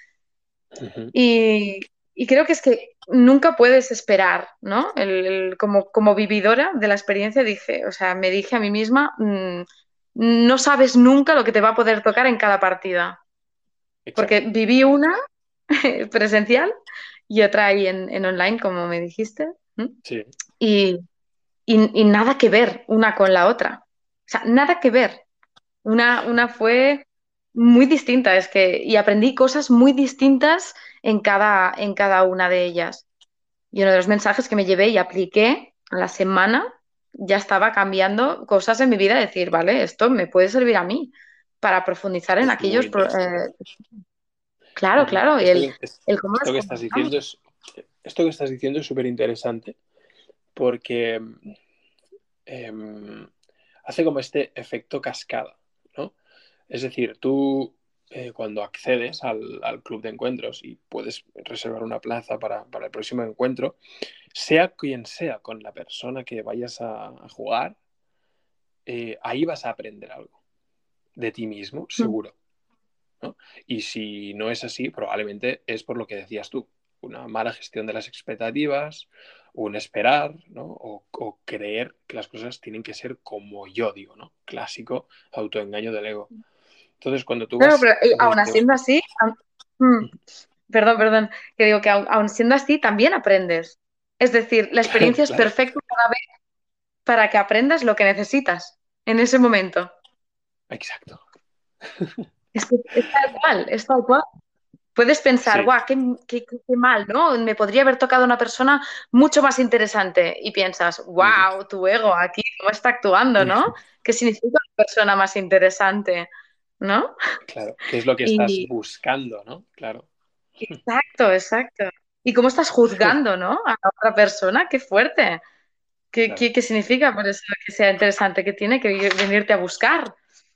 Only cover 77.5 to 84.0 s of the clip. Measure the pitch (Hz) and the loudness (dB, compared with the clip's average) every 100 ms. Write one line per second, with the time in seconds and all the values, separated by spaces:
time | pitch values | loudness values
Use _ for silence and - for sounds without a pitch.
77.5 | 110 - - 110 110 - - - 110 117 | -10 -16 -14 -12 -12 -14 -18 -16 -12 -10
78.5 | 131 147 139 151 156 - _ _ _ _ | -6 -4 -6 -8 -16 -20 _ _ _ _
79.5 | - 107 107 - - 113 147 147 160 _ | -12 -10 -10 -12 -4 -2 -2 -4 -12 _
80.5 | - 156 - 110 104 _ - 113 - - | -20 -20 -18 -20 -20 _ -16 -14 -16 -16
81.5 | 107 104 107 120 _ - 120 - 107 117 | -14 -10 -10 -10 _ -18 -16 -16 -16 -16
82.5 | - - 107 113 107 123 - - 104 101 | -16 -18 -16 -16 -16 -16 -16 -18 -18 -18
83.5 | 104 95 95 107 101 | -20 -14 -8 -8 -8